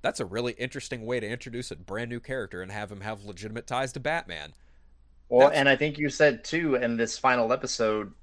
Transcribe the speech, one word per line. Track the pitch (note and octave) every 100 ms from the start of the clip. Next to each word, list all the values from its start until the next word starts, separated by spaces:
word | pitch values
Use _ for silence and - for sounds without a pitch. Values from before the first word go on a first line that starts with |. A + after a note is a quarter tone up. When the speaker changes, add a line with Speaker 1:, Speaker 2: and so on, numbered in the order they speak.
Speaker 1:
that's | C#3 C#3+
a | G2
really | G#2 A#2+
interesting | A2+ B2+ C3+ - B2+ A2
way | B2
to | G#2+
introduce | A#2+ - A#2 B2
a | -
brand | F2 G#2 A#2+
new | A#2+
character | - C3+ G2+ F2
and | F#2
have | G2+ G#2
him | G2+
have | G#2 G#2+ G2+
legitimate | F#2 G#2+ A2+ -
ties | B2+ C3
to | -
Batman." | C#3 E3 - E2 D2 - - - - - - - -
Speaker 2:
Well, | B2 C#3
Speaker 1:
That's | D3+
Speaker 2:
and | C#3
I | C3+
think | D3+ D3
you | D3
said, | C#3 D3+ B2
too, | - D#3+ E3 B2+
in | A#2+ A#2
this | A#2 -
final | C3 B2 A2+
episode | B2 B2 - A2 G#2+ G2+ -